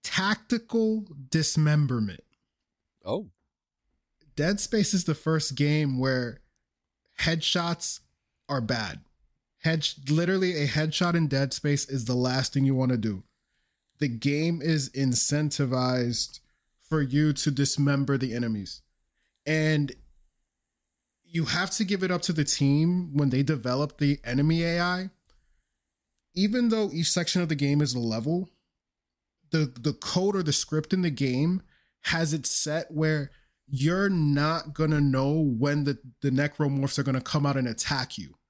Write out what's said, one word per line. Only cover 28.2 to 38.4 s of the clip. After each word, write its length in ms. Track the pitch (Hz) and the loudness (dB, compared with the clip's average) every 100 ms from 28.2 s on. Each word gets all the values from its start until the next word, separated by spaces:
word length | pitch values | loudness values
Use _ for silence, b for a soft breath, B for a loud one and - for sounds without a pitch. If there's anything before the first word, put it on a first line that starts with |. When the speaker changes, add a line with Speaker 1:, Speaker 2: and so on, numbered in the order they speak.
| 123 175 190 _ _ _ _ _ _ _ _ _ _ | -2 -2 -4 _ _ _ _ _ _ _ _ _ _
Speaker 1:
the, 220 | 160 147 123 | -2 -2 -2
the 120 | 131 | -4
code 440 | - - 185 196 202 | -4 -4 0 0 0
or 60 | |
the 100 | 160 | 0
script 400 | - - 156 156 | -2 0 -4 -2
in 100 | 190 | 0
the 80 | 175 | 0
game 520 | 135 139 127 160 185 b b b b | 0 -2 2 0 0 b b b b
has 300 | - 165 165 | -4 -2 0
it 140 | 156 127 | -2 -2
set 440 | - 156 156 - | -2 -2 -4 -4
where 400 | 156 156 151 139 b b b _ | -2 0 0 -4 b b b _
you're 400 | 131 147 185 202 | 0 0 2 2
not 640 | 185 151 143 151 165 151 | 2 2 2 2 -2 -6
gonna 280 | 147 156 151 | -2 2 4
know 320 | 143 131 135 | 4 4 2
when 520 | 156 151 113 139 147 | 2 2 2 0 2
the, 140 | 143 131 123 _ | 0 -2 -8 _
the 80 | 143 | 0
necromorphs 680 | 131 147 - 147 139 135 - | 2 0 0 0 0 -2 -2
are 40 | |
gonna 180 | 135 131 | 0 -2
come 240 | - 156 143 | -2 0 0
out 100 | 135 | 0
and 120 | 123 | -2
attack 480 | 110 - 143 127 - | -4 -2 -2 -4 -10
you. 200 | - - | -14 -18